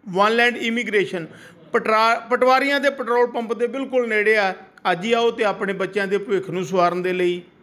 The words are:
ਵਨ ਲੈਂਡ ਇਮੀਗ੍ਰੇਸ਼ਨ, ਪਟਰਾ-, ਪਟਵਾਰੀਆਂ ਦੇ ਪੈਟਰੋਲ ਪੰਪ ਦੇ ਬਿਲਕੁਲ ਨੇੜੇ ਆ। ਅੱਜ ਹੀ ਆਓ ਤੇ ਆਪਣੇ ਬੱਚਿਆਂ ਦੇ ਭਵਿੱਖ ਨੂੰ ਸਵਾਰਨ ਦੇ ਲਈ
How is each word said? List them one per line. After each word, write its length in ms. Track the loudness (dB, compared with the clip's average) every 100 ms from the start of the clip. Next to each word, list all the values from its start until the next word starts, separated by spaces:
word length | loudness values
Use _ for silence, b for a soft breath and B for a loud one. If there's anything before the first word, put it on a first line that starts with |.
| -6
ਵਨ 300 | 0 2 4
ਲੈਂਡ 200 | 2 0
ਇਮੀਗ੍ਰੇਸ਼ਨ, 680 | -4 -4 0 0 0 -4 -10 B B B -4
ਪਟਰਾ-, 460 | -2 2 2 4 2 -2
ਪਟਵਾਰੀਆਂ 480 | 0 4 4 2 0
ਦੇ 100 | 0
ਪੈਟਰੋਲ 360 | -2 -2 0 2
ਪੰਪ 260 | 0 -6
ਦੇ 140 | -4 -2
ਬਿਲਕੁਲ 420 | -4 -2 -2 0
ਨੇੜੇ 280 | 2 4 4
ਆ। 160 | 2 -4 -14 -6 -2
ਅੱਜ 120 | -2
ਹੀ 80 | 0
ਆਓ 180 | 2 2
ਤੇ 140 | 0
ਆਪਣੇ 280 | -2 -2 -4
ਬੱਚਿਆਂ 340 | -4 -4 -4 -2
ਦੇ 120 | -2
ਭਵਿੱਖ 320 | -2 -4 -2
ਨੂੰ 140 | -6
ਸਵਾਰਨ 380 | -2 2 2 0
ਦੇ 100 | -4
ਲਈ 280 | 0 -2 -2 -8 _